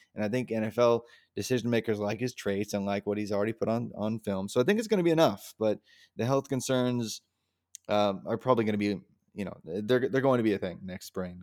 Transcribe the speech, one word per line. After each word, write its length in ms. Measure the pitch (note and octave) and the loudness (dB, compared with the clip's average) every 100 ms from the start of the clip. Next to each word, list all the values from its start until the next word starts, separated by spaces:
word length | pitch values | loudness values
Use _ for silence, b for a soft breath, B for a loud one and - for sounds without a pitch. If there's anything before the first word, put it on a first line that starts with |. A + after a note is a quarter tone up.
| b | b
and 100 | - | -4
I 40 | G#2 | -2
think 220 | B2+ A#2 | -2 -2
N 140 | A2 | -2
F 140 | A2 A2 | -2 4
L 260 | A#2+ A#2 b b b - | 4 4 b b b -8
decision 320 | G2+ B2+ A#2 | -2 0 2
makers 280 | A#2 A2+ G#2 | 0 0 0
like 200 | G#2 G#2+ | -2 -2
his 140 | B2 | -4
traits 380 | - G2+ G2 G#2 | -4 -2 -2 -2
and 140 | G2+ G2 | -2 -2
like 180 | G2+ G#2 | -2 -2
what 120 | G#2 | -2
he's 140 | G#2 | -2
already 200 | G2+ G#2+ | -2 -2
put 160 | A2 G#2 | -2 -2
on, 240 | A2+ A2+ - | -2 -4 -4
on 220 | G#2+ A2+ | -4 -2
film. 280 | - F#2+ G2 | -4 -4 0
So 120 | B2 | 2
I 40 | |
think 140 | B2+ G#3+ | 2 2
it's 100 | A3 | 0
gonna 140 | G#3 | 0
be 80 | E3+ | 2
enough, 440 | D#3+ D#3 - - - | 4 4 2 -8 -2
but 220 | G#2+ G2+ b b b - | 0 0 b b b -4
the 80 | |
health 240 | A#2 C#3 - | 0 0 0
concerns, 720 | C3 - B2+ B2 B2 A2 - - _ _ _ _ - - | -4 0 0 0 -2 -4 -8 -16 _ _ _ _ -16 -2
um, 340 | G#2 G#2 G2 - | 2 2 0 -4
are 120 | A2+ | -2
probably 260 | B2+ A#2 | 2 2
gonna 140 | G#2+ G#2 | 2 2
be 220 | G2+ G2 - _ _ | 0 -2 -6 _ _
you 100 | G#2+ | -10
know, 120 | F#2 - | -10 -10
they're, 440 | - F#2+ G#2+ B2+ B2+ | -8 -6 0 2 2
they're 120 | C3+ | 2
going 180 | C3+ B2+ | 2 4
to 60 | |
be 100 | A2 | 2
a 40 | F#2+ | 0
thing 220 | F#2+ F2 | -2 -8
next 240 | F#2 F2+ - | -12 -12 -10
spring, 360 | G2 F2+ F2+ | -8 -8 -10